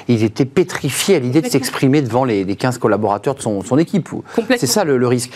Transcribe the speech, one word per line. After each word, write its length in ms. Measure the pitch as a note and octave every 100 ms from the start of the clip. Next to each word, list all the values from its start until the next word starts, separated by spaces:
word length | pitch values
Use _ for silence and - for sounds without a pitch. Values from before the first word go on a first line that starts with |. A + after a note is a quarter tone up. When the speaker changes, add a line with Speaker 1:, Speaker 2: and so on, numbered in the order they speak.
| -
Speaker 1:
il 160 | A#2
était 200 | A2 -
pétrifié 680 | C3+ - F3 - C#3+ - -
à 40 | F3
l'idée 200 | B2 C#3+
de 40 |
Speaker 2:
Complètement. 80 | A#3+
Speaker 1:
s'exprimer 500 | - - - C3+ D3
devant 220 | B2+ B2
les, 180 | C3 G#2
les 140 | F#2+ G2
quinze 220 | B2+ B2
collaborateurs 580 | A2 G2+ G#2+ G2+ C#3+ C3+
de 60 |
son, 200 | A2+ G2+
son 160 | F2 C3
équipe. 300 | E3+ G3 -
Speaker 2:
Complètement. 480 | - - - G#3+ B3
Speaker 1:
C'est 80 | C3
ça 160 | G#3+
le, 140 | E3+ C3
le 80 | B2
risque. 240 | B2 -